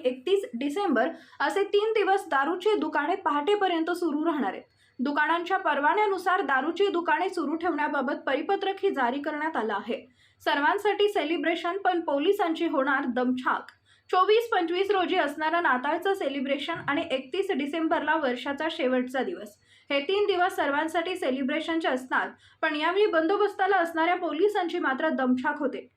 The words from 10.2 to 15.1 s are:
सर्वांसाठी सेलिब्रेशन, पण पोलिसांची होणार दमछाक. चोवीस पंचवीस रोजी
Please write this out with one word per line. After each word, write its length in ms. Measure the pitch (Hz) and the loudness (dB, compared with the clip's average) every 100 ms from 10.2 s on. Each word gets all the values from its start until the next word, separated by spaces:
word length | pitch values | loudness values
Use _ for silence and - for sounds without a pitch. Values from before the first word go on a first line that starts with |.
| _ _ | _ _
सर्वांसाठी 640 | - 294 294 381 403 403 415 | -2 2 2 2 0 2 2
सेलिब्रेशन, 680 | 403 294 339 311 339 339 381 | 2 -2 -2 0 -2 -2 -2
पण 220 | 381 359 | 0 0
पोलिसांची 680 | 330 285 320 392 359 320 330 | 0 0 2 2 2 0 -2
होणार 380 | 311 269 277 277 | 0 0 0 0
दमछाक. 680 | 240 247 254 320 233 - - _ _ _ | -2 0 0 0 -2 -4 -20 _ _ _
चोवीस 400 | 370 370 427 466 | 2 6 4 4
पंचवीस 420 | 427 339 349 381 | 0 0 0 0
रोजी 240 | 392 330 | 2 2